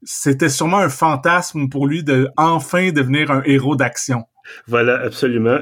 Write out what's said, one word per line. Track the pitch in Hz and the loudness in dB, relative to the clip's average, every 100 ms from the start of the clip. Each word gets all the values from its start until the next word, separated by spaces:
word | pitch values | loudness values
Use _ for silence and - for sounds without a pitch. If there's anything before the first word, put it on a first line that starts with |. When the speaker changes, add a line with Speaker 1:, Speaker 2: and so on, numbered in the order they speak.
Speaker 1:
c'était | - - 147 135 165 | -14 -4 0 2 0
sûrement | 135 160 196 | 0 0 2
un | 175 | 0
fantasme | - 160 143 170 175 - 156 135 | 0 0 0 0 0 -2 -4 -4
pour | 143 139 | 0 -2
lui | 160 147 | 0 0
de | 131 131 - | 2 2 2
enfin | 160 165 - 175 185 | 2 0 0 -2 0
devenir | 151 127 143 147 | 0 0 0 0
un | 135 | 0
héros | 135 139 131 151 | 2 2 2 0
d'action. | 120 - - 123 117 _ - - - | -2 -4 -4 -6 -6 _ -20 -20 -2
Speaker 2:
Voilà, | 120 117 127 | 2 2 2
absolument. | 120 - 131 120 113 135 | -2 -2 0 2 2 0